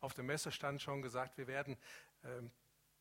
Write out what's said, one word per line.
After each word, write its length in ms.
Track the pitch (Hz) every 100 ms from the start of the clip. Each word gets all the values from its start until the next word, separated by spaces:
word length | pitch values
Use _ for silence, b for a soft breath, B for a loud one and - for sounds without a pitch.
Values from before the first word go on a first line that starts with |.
auf 140 | 135
dem 120 | - 127
Messestand 560 | 151 156 - 143 139
schon 200 | - 139
gesagt, 360 | 131 123 127 -
wir 80 | 127
werden, 300 | 135 139 123 B B B _
ähm, 260 | 123 123 120 - _ _ _ _